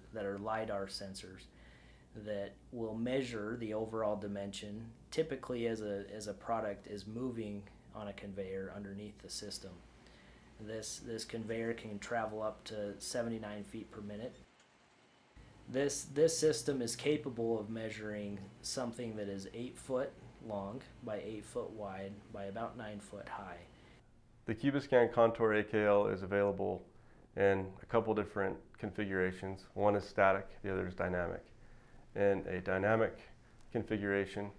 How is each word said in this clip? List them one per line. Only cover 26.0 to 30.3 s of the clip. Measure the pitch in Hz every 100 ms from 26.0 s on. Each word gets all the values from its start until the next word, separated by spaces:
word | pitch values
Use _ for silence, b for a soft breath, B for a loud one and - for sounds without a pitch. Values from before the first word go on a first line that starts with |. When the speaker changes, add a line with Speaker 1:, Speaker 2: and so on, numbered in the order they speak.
| 104
Speaker 2:
is | 98
available | 92 101 101 98 98 95 - b b b b -
in | 98 95 95 98
a | -
couple | 117 110
different | 107 101 104 95 - - -
configurations. | 107 90 104 95 92 92 95 95 -
One | 101 104 101
is |
static, | - - 98